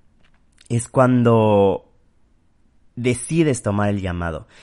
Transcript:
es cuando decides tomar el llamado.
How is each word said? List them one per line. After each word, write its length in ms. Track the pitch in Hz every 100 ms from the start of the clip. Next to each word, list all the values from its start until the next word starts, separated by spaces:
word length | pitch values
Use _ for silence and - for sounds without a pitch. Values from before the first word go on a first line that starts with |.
| _ _ _ _ _ _ -
es 180 | 120 -
cuando 1000 | - 127 123 120 113 107 104 98 90 - _ _ _ _ _ _ _ _ _ _ -
decides 640 | 123 120 - 160 156 123
tomar 260 | 107 101 104
el 100 | 104
llamado. 460 | 92 87 85 78 - -